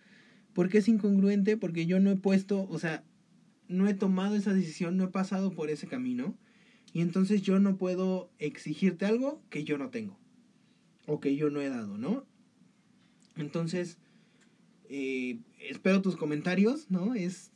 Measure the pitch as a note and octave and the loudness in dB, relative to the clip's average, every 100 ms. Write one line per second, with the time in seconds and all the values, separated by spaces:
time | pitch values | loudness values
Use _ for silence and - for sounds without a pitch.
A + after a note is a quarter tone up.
0 | _ - - _ _ - F#3 G#3+ G3+ G#3+ | _ -20 -20 _ _ -2 2 4 4 4
1 | G3+ G3 G3 G3+ G3+ A3 F3 E3 E3+ F#3 | 4 4 4 4 2 2 -2 -2 2 4
2 | G3 F#3+ F#3+ F#3+ - G3 F#3+ D#3 E3 D3+ | 4 4 4 2 2 -2 -2 -4 -4 -6
3 | - _ _ _ _ _ - F#3 G3+ G3 | -10 _ _ _ _ _ -4 2 2 2
4 | F#3+ F#3 G3+ G#3 G#3 F#3+ D#3+ - E3+ F#3 | 2 2 2 0 2 2 0 -2 -2 0
5 | F#3 F#3+ G3 F#3+ F#3+ E3 D3+ D3 - B2+ | 0 -2 -2 -2 -2 -2 -4 -4 -6 -6
6 | B2+ B2 D3 - _ _ _ _ _ E3 | -4 -4 -4 -8 _ _ _ _ _ -2
7 | E3+ G3 F#3+ G#3 G3 G3 G3 F#3+ F#3 F3+ | 0 0 2 2 2 4 4 2 -2 -2
8 | F#3 F#3 - - D3+ - D3+ D#3 F#3+ E3+ | 0 -2 -6 -8 -8 -6 -8 0 0 0
9 | G3+ A#3 C4+ D4+ _ D3 - C#3+ C3+ A#2 | 0 0 -2 -6 _ -8 -4 -4 -4 -8
10 | G#2 - _ _ _ _ _ _ _ _ | -10 -14 _ _ _ _ _ _ _ _
11 | - D3+ C#3+ C#3+ D3+ C#3+ C#3 A#2+ G#2 G2+ | -6 -2 0 0 0 -2 -4 -6 -8 -6
12 | C#3 C4+ - _ _ _ _ _ _ _ | -4 -4 -6 _ _ _ _ _ _ _
13 | _ _ _ - D3 E3 E3 F3+ F3 - | _ _ _ -10 -8 -4 -4 -4 -6 -10
14 | _ _ _ _ _ _ _ _ - C#3 | _ _ _ _ _ _ _ _ -12 -6
15 | C3+ C3 B2+ A#2 - _ - - G3 G3 | -4 -4 -4 -8 -14 _ -14 -2 2 4
16 | F#3+ D#3+ D#3 D3+ F3+ F#3 G#3+ D#4 - F3+ | 2 -2 -2 -2 0 4 4 2 -2 -2
17 | G3+ A#3+ F3 F#3 - | 0 -2 -4 -6 -16